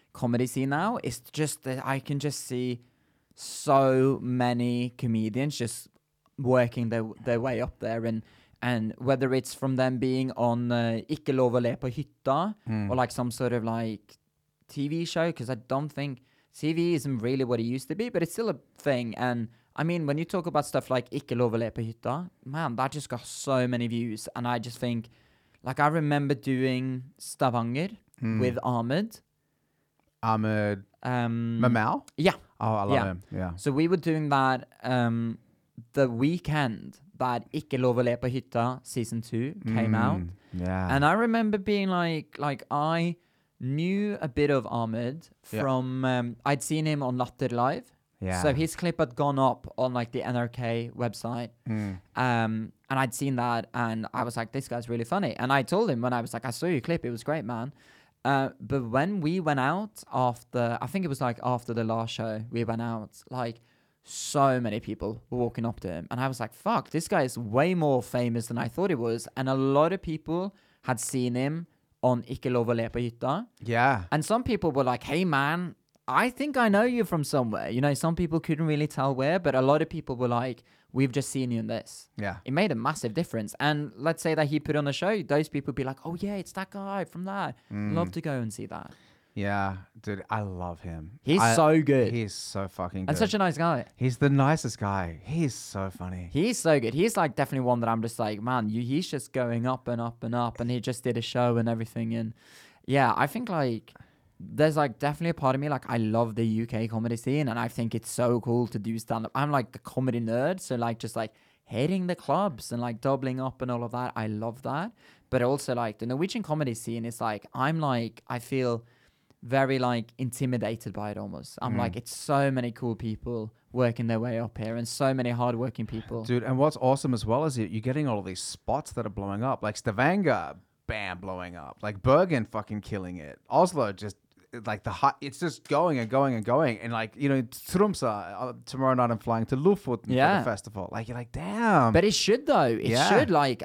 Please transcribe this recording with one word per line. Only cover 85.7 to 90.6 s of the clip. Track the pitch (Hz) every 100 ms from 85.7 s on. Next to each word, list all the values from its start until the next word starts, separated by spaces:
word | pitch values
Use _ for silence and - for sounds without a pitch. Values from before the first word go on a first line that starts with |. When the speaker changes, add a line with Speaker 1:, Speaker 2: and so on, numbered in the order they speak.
Speaker 1:
would | 139
be |
like, | 131 135 160
"Oh, |
yeah, | 175 202 202
it's | -
that | 190 190
guy | 202 196 196 170
from | 175
that. | 190 196 156 117 _
Speaker 2:
Mm. | 104 104 165
Speaker 1:
Love | 175
to | 170
go | 160 135
and | 113
see | 104 104
that." | 82 - - _ _ _
Speaker 2:
Yeah, | - 101 101 98 95 95 113
dude, | 107 98 -
I | 110
love | 101 90